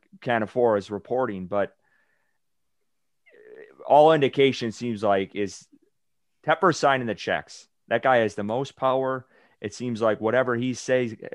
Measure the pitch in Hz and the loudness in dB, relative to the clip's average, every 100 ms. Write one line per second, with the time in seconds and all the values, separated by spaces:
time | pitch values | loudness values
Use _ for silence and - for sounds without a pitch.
0 | _ - 127 113 104 127 120 104 92 101 | _ -10 -2 -2 -2 0 2 2 -2 -10
1 | - 123 123 95 90 101 95 _ _ _ | -6 -4 -4 -6 -4 -2 -4 _ _ _
2 | _ _ _ _ _ _ _ _ _ _ | _ _ _ _ _ _ _ _ _ _
3 | _ _ _ - - 65 - 69 - 143 | _ _ _ -20 -20 -20 -20 -10 2 6
4 | 156 160 131 139 139 123 117 - 120 104 | 6 6 2 4 2 2 -6 -6 -6 -2
5 | 104 98 95 101 98 - - _ _ _ | 0 2 0 -4 -6 -8 -20 _ _ _
6 | _ _ _ _ - 160 185 151 143 131 | _ _ _ _ -2 2 2 4 2 2
7 | 117 92 - 82 - - - _ - 113 | -2 -6 -4 -4 -6 -20 -20 _ -4 0
8 | 135 123 110 104 101 123 135 - 135 131 | 2 2 2 -2 -6 -4 -6 -4 -2 0
9 | 131 131 - _ _ _ 107 - 123 110 | -2 -6 -10 _ _ _ -12 -8 -8 -2
10 | 113 104 110 120 123 117 127 120 - 127 | 0 0 0 0 0 -2 -4 -6 -2 0
11 | 120 110 - | -2 -8 -14